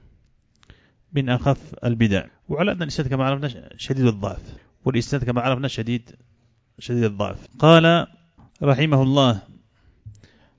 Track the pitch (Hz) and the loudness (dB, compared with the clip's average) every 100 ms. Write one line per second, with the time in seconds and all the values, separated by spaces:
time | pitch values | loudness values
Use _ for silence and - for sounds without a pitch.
0 | - _ _ _ _ _ - - _ _ | -20 _ _ _ _ _ -20 -20 _ _
1 | _ 143 131 123 139 139 - - 120 113 | _ -4 -2 0 0 0 -4 -8 -4 2
2 | 113 95 - _ - 147 190 196 160 135 | 2 2 -2 _ -8 -2 -2 -2 -4 -4
3 | 131 135 131 139 143 120 - - - 135 | -4 -2 -2 -2 -6 -10 -16 -16 -6 0
4 | 123 104 101 - - - - _ - 127 | 2 0 -4 -8 -14 -20 -20 _ -2 -2
5 | 113 143 120 123 120 127 135 - 113 117 | -2 -4 -2 -2 -2 -2 -4 -6 -4 -6
6 | 117 - _ _ _ _ _ - - 120 | -8 -20 _ _ _ _ _ -18 -6 -2
7 | 113 101 101 90 - - 151 165 165 170 | -2 -2 -6 -8 -16 2 6 6 6 2
8 | - _ _ _ - _ 143 127 156 139 | -2 _ _ _ -20 _ 0 2 2 2
9 | 131 143 131 107 - - _ _ _ _ | 2 4 2 2 -6 -20 _ _ _ _
10 | - - - _ _ | -20 -20 -20 _ _